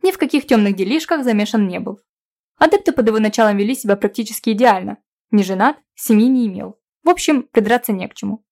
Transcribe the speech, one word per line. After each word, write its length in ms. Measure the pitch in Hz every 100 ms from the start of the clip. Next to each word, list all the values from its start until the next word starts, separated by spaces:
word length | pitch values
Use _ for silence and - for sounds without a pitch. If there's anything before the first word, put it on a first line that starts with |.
Ни 100 | 370
в 60 | -
каких 300 | 277 294 -
тёмных 300 | 233 202 190
делишках 480 | 190 294 311 320 254
замешан 420 | 214 208 220 196
не 140 | 180
был. 180 | 190 202 _ _ _ _ _ _
Адепты 340 | - 403 370
под 160 | 302 226
его 120 | 220
началом 380 | 214 208 220 202
вели 180 | 202 262
себя 200 | 208 202
практически 560 | 202 208 220 - -
идеально. 460 | 214 247 190 196 208 _ _ _
Не 120 | 208
женат, 340 | 185 185 269 302 _ _
семьи 320 | - 214 240
не 200 | 262 226
имел. 320 | 185 190 208 _ _
В 60 | 311
общем, 340 | 359 - 294
придраться 480 | - - 214 240 240
не 160 | 196 180
к 60 |
чему. 320 | - 202 220 _